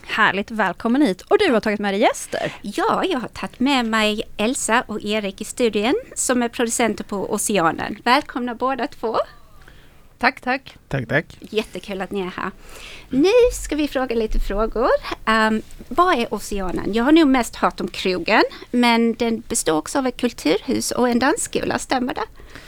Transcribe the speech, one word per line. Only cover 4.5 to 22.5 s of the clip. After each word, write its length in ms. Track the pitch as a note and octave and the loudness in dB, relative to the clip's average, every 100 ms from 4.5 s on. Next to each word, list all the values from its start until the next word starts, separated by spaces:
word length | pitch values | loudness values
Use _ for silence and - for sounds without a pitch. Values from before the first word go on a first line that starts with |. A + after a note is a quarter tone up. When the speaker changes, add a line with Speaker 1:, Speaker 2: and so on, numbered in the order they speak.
| C#4 - A3+ - | -2 0 0 0
Speaker 2:
och 140 | A3 | -6
Erik 400 | G#3 G#3+ G3+ G3 | -4 -2 -4 -8
i 20 | G#3+ | -10
studion 480 | - A#3 G#3 A3 G#4 C5+ - | 0 0 2 0 0 -4 -6
som 280 | - B3 | -2 0
är 60 | A#3+ | 0
producenter 540 | - A#3 - A#3 G#3 | -2 -2 2 0 0
på 300 | G#3 G3+ - | -6 -6 -4
Oceanen. 640 | G#3 - G3 E3 D3+ - G#3 | -2 0 2 2 0 -6 -4
Välkomna 520 | A#3 B3 - C4+ B3 A3+ | 2 2 0 -6 -6 -4
båda 320 | B3+ C4 C#4+ | -2 -2 -4
två. 300 | - A3+ A#3 - - - - - - - - - - | -4 -4 -2 -4 -8 -20 -20 -20 -20 -20 -20 -20 0
Speaker 3:
Tack, 240 | B3 - | 0 0
tack. 360 | B3+ C4+ - - - | -4 -4 -6 -20 -6
Speaker 4:
Tack, 200 | C#3+ A#2 | -6 0
tack. 180 | C3+ E3+ - | 0 -2 -12
Speaker 2:
Jättekul 600 | - G#3+ A3 F3+ G3 F#3+ | -6 -4 -4 -8 -8 -8
att 100 | F#3 | -6
ni 80 | G3+ | -4
är 120 | F3+ - | -6 -6
här. 160 | F3+ - - - - - - | -8 -10 -18 -18 -16 -18 -4
Nu 200 | C4 F4 B4 B4 | 2 6 6 4
ska 220 | - - D4 | 2 -4 -2
vi 120 | D4 | -2
fråga 280 | C4+ B3+ A#3 | -2 -2 0
lite 240 | A3 A3 | 0 0
frågor. 500 | - G3+ A3 G#3+ C#4+ C#5+ - - - | 0 0 -2 0 2 2 -2 -6 0
Ehm, 360 | A3 A3 G#3+ - - - | 2 4 0 -4 -16 -6
vad 320 | - F4+ D4 | 2 4 2
är 140 | A#3 | 0
Oceanen? 600 | G#3 - F#3+ F#3 E3 E3+ | -4 -6 -6 -4 -4 -2
Jag 100 | G#3+ | 0
har 80 | B3 | 6
nog 160 | D#4+ D4 | 6 8
mest 280 | C4 A3+ - | 4 0 0
hört 260 | F#3+ - | 0 0
om 60 | E3 | -8
krogen, 560 | - F#3+ F3+ E3+ A3+ B4+ - - | -4 -2 -2 2 4 4 -2 -4
men 420 | B3 A#3+ A#3 A#3 | 2 4 4 2
den 300 | A3 A#3 A3+ - | 0 -2 -2 -4
består 300 | A#3+ - D#4 | -4 0 -2
också 200 | - D4 | 0 -2
av 80 | C4 | -2
ett 100 | - | -2
kulturhus 720 | B3 - C#4+ G4 - G#3+ - | -4 -2 0 0 0 -4 -2
och 180 | - B3 | 0 2
en 100 | A#3+ | 2
dansskola, 600 | C4 G4+ - - - A#3+ | 2 0 -2 -4 -4 -4
stämmer 340 | - C4 B3 | -2 -2 -2
det? 100 | - A4 - - | -6 -8 -10 -20